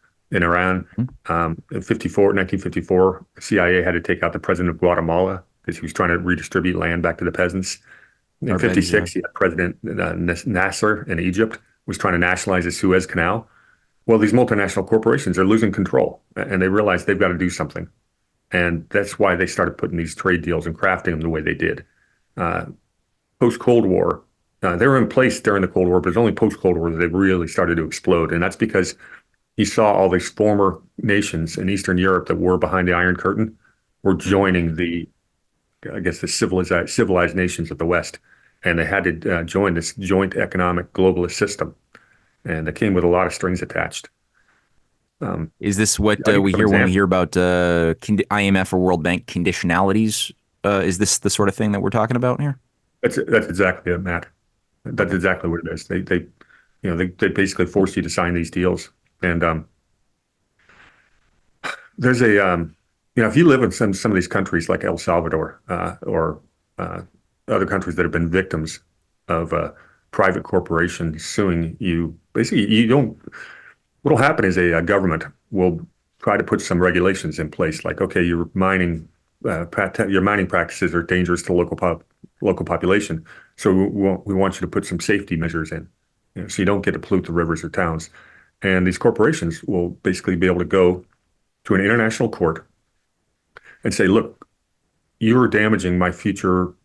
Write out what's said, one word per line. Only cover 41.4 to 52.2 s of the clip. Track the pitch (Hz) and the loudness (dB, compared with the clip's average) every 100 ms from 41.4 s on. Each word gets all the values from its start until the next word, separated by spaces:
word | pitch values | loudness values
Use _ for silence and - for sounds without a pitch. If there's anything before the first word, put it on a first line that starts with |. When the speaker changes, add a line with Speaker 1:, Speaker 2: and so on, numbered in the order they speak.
| 101 - 76 - _ - _ _ _ _ | -4 -2 -8 -10 _ -20 _ _ _ _
Speaker 1:
And | - 80 80 | -8 -6 -6
that | |
came | 80 107 | -2 0
with | 90 | 2
a | 85 | 2
lot | 87 87 | 2 0
of | |
strings | - 90 90 | -2 -4 -4
attached. | - 85 82 - - _ _ _ _ _ _ _ _ _ _ _ | -6 -6 -6 -8 -16 _ _ _ _ _ _ _ _ _ _ _
Um, | 117 87 80 _ | -8 -6 -8 _
Speaker 2:
Is | 101 98 | -2 0
this | 110 - | 0 2
what, | 104 104 - | 2 2 2
Speaker 1:
I'll | 101 | 2
Speaker 2:
uh, | |
we | 98 | 2
Speaker 1:
give | 98 | 2
you | 107 | 4
Speaker 2:
hear | |
Speaker 1:
an | |
Speaker 2:
when | 98 | 4
we | 92 | 4
Speaker 1:
example. | |
Speaker 2:
hear | 95 | 2
about, | 95 92 87 92 | 4 2 2 2
uh, | 90 90 87 85 82 82 | 2 2 2 2 0 -2
condi-, | - 101 - | -2 -2 0
I | 104 | 0
M | 98 95 | 4 2
F | 92 | 2
or | 92 | 2
World | 92 87 | 2 2
Bank | 87 87 - | 0 -2 -4
conditionalities? | 90 92 87 87 85 95 107 110 - - - _ _ | -2 -2 -2 0 2 2 2 0 -2 -6 -10 _ _
Uh, | 101 98 | 0 2
is | 90 90 | 0 0
this | 104 - | 0 0
the | 101 | -2
sort | - 101 | 0 0
of | |
thing | - 107 | 0 -2
that | 101 | 0
we're | 98 | 0
talking | 117 113 | 0 0
about | 120 | 0